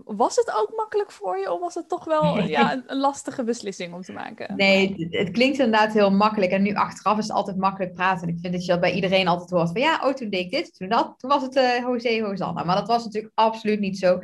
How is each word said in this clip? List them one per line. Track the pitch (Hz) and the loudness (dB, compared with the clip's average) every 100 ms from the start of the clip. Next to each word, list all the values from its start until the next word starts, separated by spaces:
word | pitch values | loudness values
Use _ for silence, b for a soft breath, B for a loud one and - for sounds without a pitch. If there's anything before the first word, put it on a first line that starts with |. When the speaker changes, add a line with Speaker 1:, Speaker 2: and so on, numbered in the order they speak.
Speaker 1:
was | - 202 269 - | -8 0 0 2
het | 453 415 | 0 0
ook | 427 440 | -2 -4
makkelijk | 427 415 403 | -4 -2 -4
voor | - 403 370 | -6 -6 -4
je | 392 | -2
of | 349 | -4
was | 359 | -4
het | 349 320 | -8 -6
toch | 349 | -6
wel, | 339 311 302 | 0 2 2
Speaker 2:
Nee. | 254 170 | 2 0
Speaker 1:
ja, | 214 277 | 2 2
een, | 269 247 | 0 -6
een | 269 | -2
lastige | 277 277 - 269 | -2 -2 -8 -6
beslissing | 226 240 202 190 180 | -4 -4 -6 -10 -10
om | 175 | -12
te | 185 | -12
maken? | 202 - - - 196 | -12 -12 -12 -8 2
Speaker 2:
Nee, | 196 196 190 196 | 4 6 4 0
het, | 165 - | -4 -2
het | 180 | -2
klinkt | 226 262 277 | 2 2 4
inderdaad | 254 220 214 | 2 4 4
heel | 220 196 | 4 4
makkelijk. | 196 214 214 185 | 6 4 2 0
En | 196 | 2
nu | 202 | 0
achteraf | - - - 185 214 | 0 -2 -2 0 0
is | - | 0
het | - | -2
altijd | 202 190 | -2 0
makkelijk | 190 196 180 | -2 -2 -6
praten. | 180 185 180 175 | -2 0 0 -2
En | |
ik | 170 | -6
vind | 185 | -4
dat | 180 | -4
je | 180 | 0
dat | 175 | 2
bij | 180 | 2
iedereen | 170 180 190 185 | 0 2 2 2
altijd | 175 - | 0 0
hoort | 180 170 | 0 0
van: | 180 | 0
"Ja, | 294 320 | 0 0
oh, | 262 | 0
toen | 262 220 | -2 -4
deed | 190 | -4
ik | 180 | -2
dit, | 262 339 - | -4 -6 -8
toen | 185 | -2
dat. | 233 330 - | 0 0 -4
Toen | 254 | 0
was | 285 | 0
het, | 262 262 | 0 2
eh, | 254 240 | 2 2
José, | 247 247 240 226 | 0 -2 0 -2
Hosanna." | 214 196 147 - | -2 -4 -4 -4
Maar | 160 190 | 0 0
dat | 196 | 2
was | 233 | 0
natuurlijk | 233 214 214 | -2 -8 -6
absoluut | - 220 220 214 214 | 2 2 2 -2 0
niet | 196 190 | 0 0
zo. | 185 180 | 2 2